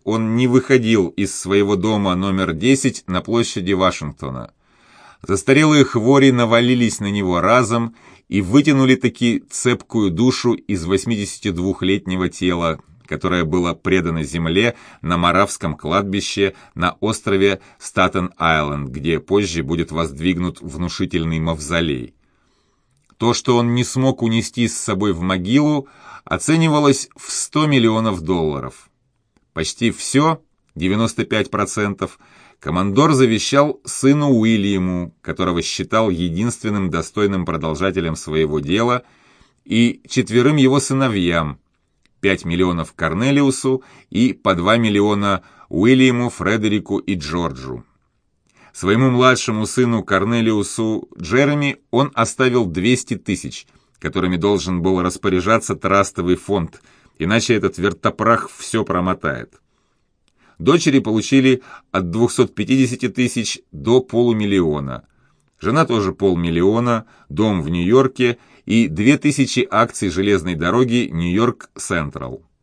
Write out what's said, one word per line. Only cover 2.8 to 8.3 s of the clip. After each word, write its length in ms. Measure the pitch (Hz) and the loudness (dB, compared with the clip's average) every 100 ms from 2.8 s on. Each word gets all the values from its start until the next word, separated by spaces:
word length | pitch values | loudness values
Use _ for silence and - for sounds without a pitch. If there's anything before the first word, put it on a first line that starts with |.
| 131 - - | 0 -4 -6
на 120 | 90 | -6
площади 540 | - 117 113 - 90 | -2 -2 -2 -4 -2
Вашингтона. 800 | 95 92 - 73 69 69 64 58 _ _ _ _ _ - _ | 0 0 -2 -8 -10 -12 -12 -14 _ _ _ _ _ -20 _
Застарелые 600 | - 98 - 143 156 151 | -4 -2 2 4 6 6
хвори 480 | 131 117 113 139 135 | 4 2 4 6 6
навалились 720 | 123 117 117 120 123 117 - | 4 4 4 4 2 2 0
на 100 | 101 | -4
него 300 | 101 95 87 | -2 0 2
разом 520 | 90 120 110 117 117 - - - | 4 4 2 0 -2 -8 -20 -20
и 100 | - | -4